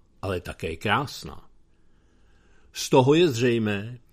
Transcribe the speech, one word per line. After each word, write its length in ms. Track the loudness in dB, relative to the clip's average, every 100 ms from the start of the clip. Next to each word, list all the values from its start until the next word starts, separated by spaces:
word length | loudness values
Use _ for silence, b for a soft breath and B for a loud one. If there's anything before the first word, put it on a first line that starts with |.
| _ -10
ale 200 | -6 -6
také 340 | -6 -10 -8 -6
krásná. 720 | 0 0 -2 -10 -14 -16 -20 -20 _ _ _ _ _ _ _ _ _ -20 -18
Z 160 | -10 2
toho 240 | 4 6
je 140 | 4 4
zřejmé, 720 | 2 0 2 0 -4 -6 -16 _